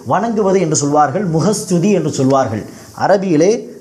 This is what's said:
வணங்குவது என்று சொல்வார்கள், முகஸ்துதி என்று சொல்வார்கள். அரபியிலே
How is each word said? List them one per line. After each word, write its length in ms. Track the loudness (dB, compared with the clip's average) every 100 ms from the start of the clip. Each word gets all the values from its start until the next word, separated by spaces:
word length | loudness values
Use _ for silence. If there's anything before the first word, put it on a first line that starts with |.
| -4
வணங்குவது 540 | -2 0 0 2 2
என்று 160 | 0 0
சொல்வார்கள், 500 | 0 2 2 0 -2
முகஸ்துதி 640 | 0 0 -2 -2 0 2
என்று 220 | 2 0
சொல்வார்கள். 500 | 0 2 2 0 -4 -8 -16 -18 -4
அரபியிலே 680 | 0 2 2 2 2 0 -4 -16